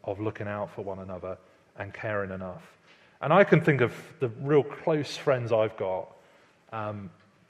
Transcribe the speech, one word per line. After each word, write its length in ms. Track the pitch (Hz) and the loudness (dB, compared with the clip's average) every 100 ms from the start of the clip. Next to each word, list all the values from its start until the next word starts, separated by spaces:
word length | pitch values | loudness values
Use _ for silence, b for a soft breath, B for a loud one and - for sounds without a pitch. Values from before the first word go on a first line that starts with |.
of 160 | - 98 | -8 -6
looking 280 | 107 - 104 | -6 -6 -8
out 220 | 104 101 | -6 -8
for 120 | - | -8
one 160 | 101 95 | -10 -10
another 380 | 95 92 92 90 b b b - | -10 -10 -10 -12 b b b -14
and 160 | 101 | -12
caring 380 | - 113 104 95 | -8 -4 -4 -4
enough. 460 | 95 95 87 - _ b b b b | -6 -8 -12 -18 _ b b b b
And 120 | 139 | 4
I 100 | 175 | 6
can 180 | 202 165 | 8 6
think 200 | - 135 | 6 4
of 120 | 117 - - - | 2 0 -18 -4
the 100 | 127 110 | -4 -4
real 220 | 139 147 | 4 4
close 540 | 127 - - 156 139 - | 4 -4 0 0 -2 -4
friends 340 | - 127 117 | 0 0 4
I've 240 | 113 110 - | 2 2 0
got, 380 | 98 92 - - b b b b _ | -4 -4 -6 -16 b b b b _
um, 380 | 110 107 104 98 - _ _ | -8 -6 -8 -12 -16 _ _